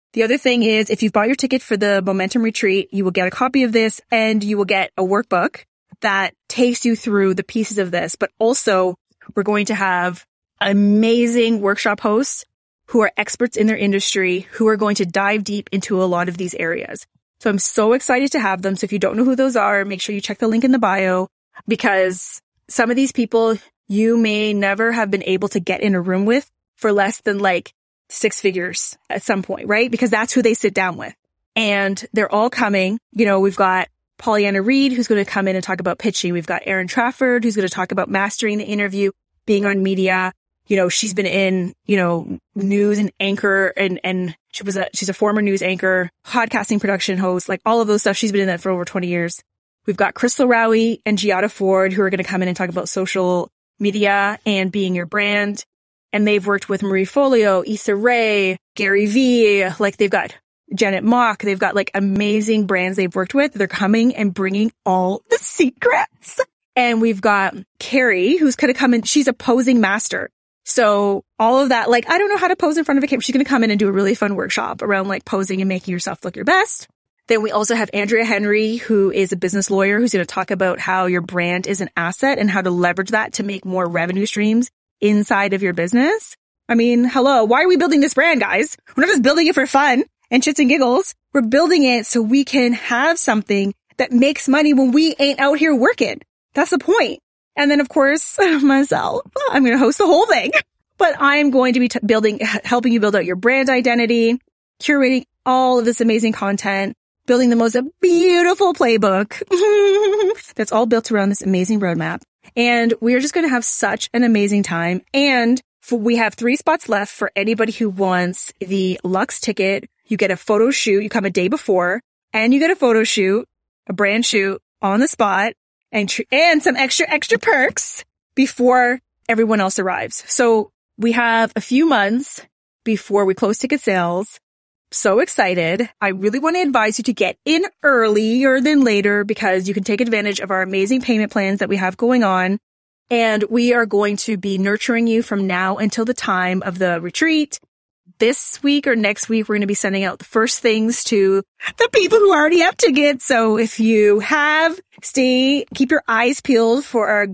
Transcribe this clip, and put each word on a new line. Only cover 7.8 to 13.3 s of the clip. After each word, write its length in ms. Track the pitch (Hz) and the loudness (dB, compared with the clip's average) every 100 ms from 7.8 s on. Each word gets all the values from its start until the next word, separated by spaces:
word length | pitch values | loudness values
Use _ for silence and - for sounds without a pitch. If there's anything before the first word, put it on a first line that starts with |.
| 180 | -4
this. 240 | 175 165 - | -4 -6 -6
But 160 | 196 - | -8 -2
also, 560 | 226 277 - 190 185 175 _ _ - - | 0 0 0 0 0 -4 _ _ -8 -4
we're 80 | |
going 240 | 196 208 202 | -2 -2 -2
to 80 | 208 | -2
have 500 | 190 180 180 175 _ _ _ _ | -2 0 -2 -6 _ _ _ _
amazing 1040 | 202 202 202 208 226 240 240 240 226 220 | -2 2 4 4 4 2 2 2 2 0
workshop 380 | 196 202 220 208 | -2 -2 -2 -2
hosts 460 | 220 214 277 - - _ _ _ _ | 0 0 -2 -6 -12 _ _ _ _
who 140 | 233 | 0
are 100 | 208 - | 0 -2
experts 400 | 208 | -6